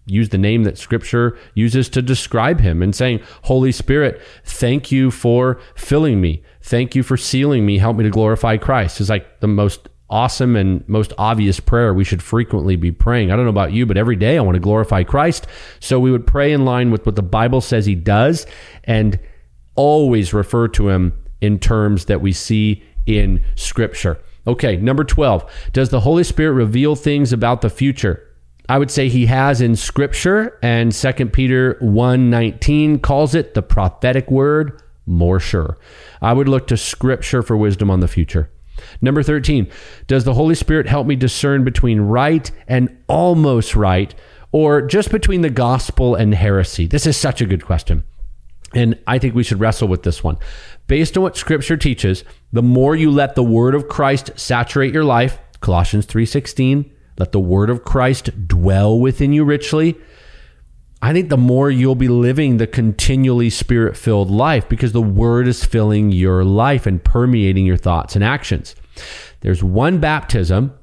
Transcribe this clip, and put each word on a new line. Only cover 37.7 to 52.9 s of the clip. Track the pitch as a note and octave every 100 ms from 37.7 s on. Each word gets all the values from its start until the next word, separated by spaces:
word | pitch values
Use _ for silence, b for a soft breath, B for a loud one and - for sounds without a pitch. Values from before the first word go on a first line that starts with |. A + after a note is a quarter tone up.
| F#2+ G2+
on | F#2
the | F2
future. | - E2 F2 D2 - - B B B
Number | B2+ D3
thirteen, | C#3+ D3+ C3 C#3 F#2+ B B B B
does | C3
the | A#2+
Holy | B2 D#3+
Spirit | E3 - D#3 -
help | C#3+ C3
me | C3+
discern | B2+ - C#3+ C#3
between | B2+ - B2 G#2+
right | G2+ A#2+ D3 D#3+ - B B
and | B2+ B2 - -
almost | D3 F3+ E3 D3 A#2+ A2
right, | A2+ G2+ F#2 G2 - B B B
or | D3+ D3+ D3
just | B2 G3+ G3+
between | A3 - F3+
the | D#3+
gospel | A#2+ A#2+ B2+ - - B2
and | A2 G#2+
heresy? | G2 G#2 G2 F2+ - E2+
This | C#3+ D#3+
is | C3+
such | C#3+ -
a | G2+
good | F#2
question. | - F2 - E2 - - - - - - -
And | A#2+ A#2 A#2
I | - B2+
think | B2+
we | A#2
should | A2+ G2
wrestle | A2 - G#2+
with | F#2
this | F2+ -
one. | D#2+ D2 B B B B -
Based | C#3+ D#3+ F#3
on |
what | F#3 -
Scripture | - D#3 - D#3+
teaches, | D3 A#2 G2 F#2+ - b b
the | A#2
more | A#2+ B2+ C3+